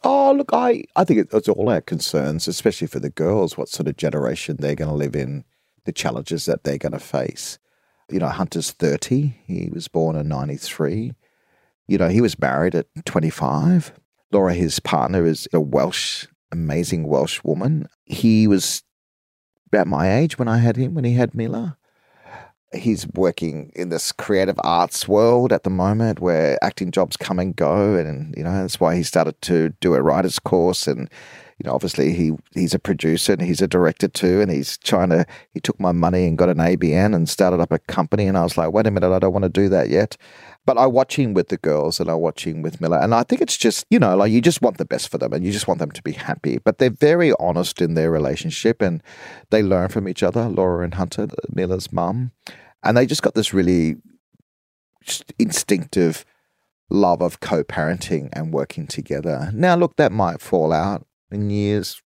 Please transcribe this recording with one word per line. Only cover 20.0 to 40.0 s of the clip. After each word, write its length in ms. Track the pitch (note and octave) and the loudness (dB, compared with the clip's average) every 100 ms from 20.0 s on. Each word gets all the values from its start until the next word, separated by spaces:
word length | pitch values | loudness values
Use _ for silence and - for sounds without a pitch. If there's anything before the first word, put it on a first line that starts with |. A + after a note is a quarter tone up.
| F#2 G#2+ | 2 2
age 200 | D#3+ - | 0 -2
when 80 | A#2+ | 0
I 120 | A2+ | 2
had 180 | A#2 A#2 | 2 2
him, 180 | B2+ | -2
when 80 | E3 | -2
he 100 | A#2+ | 0
had 200 | A#2+ B2 | 2 0
Mila. 420 | - A2 - G#3+ C#3+ _ _ _ _ - - - _ _ | -2 -6 -6 -8 -10 _ _ _ _ -20 -20 -20 _ _
He's 320 | - A2+ G#2+ - | -4 -2 -2 -4
working 640 | - F#2 - E2 D2+ D2+ | 0 0 0 -6 -6 -12
in 140 | - F2 | -8 -6
this 240 | E2 - | -4 -6
creative 420 | - - G2 F#2+ E2+ | -8 -2 0 2 0
arts 460 | - E2+ F2 - - | 0 2 2 -2 0
world 440 | G#2 A#2 B2 B2 | 4 4 4 2
at 120 | A2 | 0
the 60 | - | 0
moment 500 | F#2 F#2 G#2+ A2+ - | 0 0 2 0 0
where 360 | F2+ E2 D#2 C#2 | 0 2 2 2
acting 300 | - - F2+ | -2 -4 -4
jobs 240 | F#2 F2+ - | 0 -2 -4
come 240 | - F#2 | -6 -4
and 160 | F#2 - | -4 0
go. 400 | D2+ F2+ G2+ G2 | 0 2 2 2
And, 360 | D#2 C#2 D2+ - | -2 -6 -8 -8
you 80 | |
know, 80 | D#2 F#2+ | -4 -4
that's 160 | F#2+ - | -4 0
why 160 | E2+ | 0
he 80 | F2 | 2
started 400 | D#2 F2+ D#2+ - | 0 0 0 -2
to 280 | - F2 D#2+ - | 0 2 2 0
do 140 | F#2 | 0
a 80 | D2 | 2
writer's 360 | C#2+ D2 F#2 - | 4 2 0 -2
course. 480 | - F#2 E2+ F2 - | 0 2 2 0 -2
And, 240 | B1+ - - - - - _ | -4 -6 -14 -20 -20 -20 _
you 60 | - | -4
know, 60 | |
obviously 380 | C2 F#2 - C#2 | -4 -2 0 0
he, 180 | F2 E2 D#2 - | 2 0 -2 -6
he's 200 | - F2+ | -4 -2
a 60 | - | -2
producer 540 | - E2+ D#2 E2+ - | -2 -2 0 0 0
and 100 | F#2+ | 0
he's 180 | F2 D#2 | 0 0
a 60 | F#2 | 2
director 400 | F2+ E2 - G2+ | 4 2 2 -2
too. 340 | - F#2 F#2 | 0 2 4
And 120 | G#2 | 2
he's 260 | D2 C#2+ - | 0 -4 -8
trying 320 | - G2 F2+ | -2 0 4
to, 160 | F2+ F2+ - _ | 4 2 -4 _
he 60 | - | -8
took 220 | - - | -6 -2
my 100 | F#2 | 0
money 380 | F2 E2+ F2+ F2+ | 2 2 2 2
and 100 | D#2+ | 4
got 100 | F2+ | 2
an 120 | D#2+ | 4
A 160 | E2 F2+ | 2 2
B 160 | E2+ | 2
N 200 | D#2 G2+ | 2 2
and 160 | G2 D#2+ | 2 0
started 300 | - F#2+ F2+ | 2 2 4
up 140 | F2 | 0
a 80 | D#2+ | 0
company. 480 | - - D#3+ G#2 G2 | -2 -4 0 0 2
And 100 | F#2+ | 2
I 60 | |
was 120 | F2 - | 0 0
like, 160 | D#2+ | 0
"Wait 140 | G2 A2 | 2 2
a 60 | |
minute, 200 | G2+ F2+ | 2 2
I 60 | F#2 | 2
don't 140 | F#2+ | 2
wanna 160 | F#2+ F#2+ | 0 0
do 200 | F2 G2 | 2 2
that 200 | F#2 A1+ | 2 2
yet." 260 | D2+ | 2